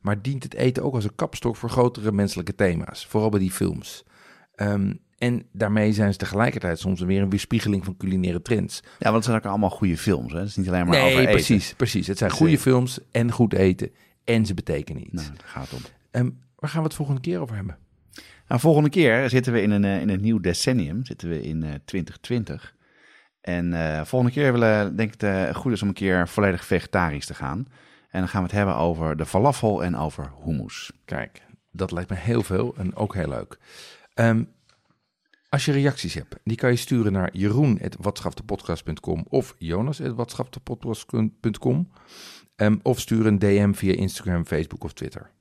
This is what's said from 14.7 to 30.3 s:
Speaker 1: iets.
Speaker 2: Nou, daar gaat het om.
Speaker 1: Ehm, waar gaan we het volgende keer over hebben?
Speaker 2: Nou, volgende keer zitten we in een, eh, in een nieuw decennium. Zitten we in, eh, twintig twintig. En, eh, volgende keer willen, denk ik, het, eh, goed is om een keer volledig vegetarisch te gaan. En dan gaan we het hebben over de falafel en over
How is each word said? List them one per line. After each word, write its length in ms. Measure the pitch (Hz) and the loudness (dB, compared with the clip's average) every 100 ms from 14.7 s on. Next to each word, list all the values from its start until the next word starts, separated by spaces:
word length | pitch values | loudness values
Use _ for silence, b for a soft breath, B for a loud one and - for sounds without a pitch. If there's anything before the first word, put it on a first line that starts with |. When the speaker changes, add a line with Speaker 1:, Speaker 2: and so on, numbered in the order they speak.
| 76 73 69 | -4 -4 -10
Speaker 1:
iets. 100 | - 87 | -8 -10
Speaker 2:
Nou, 120 | 73 73 | -10 -14
daar 120 | - | -14
gaat 220 | - 65 | -12 -10
het 20 | |
om. 80 | 65 64 _ _ | -12 -14 _ _
Speaker 1:
Ehm, 200 | 123 123 127 _ _ | -2 -2 -4 _ _
waar 140 | 147 | -6
gaan 100 | 156 | -2
we 60 | 156 | -2
het 100 | 151 | -4
volgende 240 | 143 135 | -4 -2
keer 200 | 143 175 | -2 -4
over 140 | 139 107 | -4 -6
hebben? 200 | 98 85 _ _ _ B B B B | -8 -12 _ _ _ B B B B
Speaker 2:
Nou, 120 | 127 | 2
volgende 280 | 160 151 151 | 4 6 4
keer 400 | 185 147 113 135 | 6 6 6 4
zitten 220 | 127 127 | 2 4
we 100 | 117 | 2
in 80 | 104 | 4
een, 140 | 104 | 4
eh, 160 | 101 98 | 4 2
in 80 | 104 | 0
een 120 | 95 | 0
nieuw 200 | 107 110 | 2 2
decennium. 640 | 90 87 - 127 73 95 127 | 0 0 0 0 0 -4 -8
Zitten 220 | - 85 | -8 -6
we 140 | 80 | -6
in, 200 | 67 80 | -4 -6
eh, 80 | 80 71 | -6 -8
twintig 340 | - 95 78 - | -8 -8 -8 -10
twintig. 560 | - 123 107 71 - _ b b b b b _ | -6 -4 -4 -10 -14 _ b b b b b _
En, 320 | - 87 87 | -6 -2 0
eh, 320 | 85 80 78 | 0 -2 -2
volgende 300 | 76 127 123 | -2 0 0
keer 180 | 131 143 | 2 2
willen, 440 | 120 113 107 101 98 | 4 4 4 0 -2
denk 180 | 110 | -4
ik, 60 | - | -2
het, 100 | 104 95 87 | 0 0 0
eh, 60 | |
goed 180 | 87 131 | -2 -2
is 100 | 107 | 0
om 60 | 101 | -2
een 60 | |
keer 340 | 92 98 92 85 | 0 2 2 2
volledig 360 | - 101 87 | 2 2 2
vegetarisch 600 | - 90 - 98 87 73 - | 0 -2 0 0 0 -2 -10
te 80 | |
gaan. 320 | 76 67 80 131 b b b b | -10 -8 -6 -8 b b b b
En 80 | 92 | -4
dan 100 | 90 | -2
gaan 120 | 104 | -2
we 40 | 90 | 0
het 100 | 101 | 2
hebben 200 | 98 65 | 2 2
over 400 | 85 80 80 76 | 0 0 -2 -2
de 100 | 78 | 0
falafel 580 | 92 127 131 110 101 | 2 2 2 0 0
en 120 | 90 76 | -2 -2
over 340 | 78 - 71 | -4 -6 -14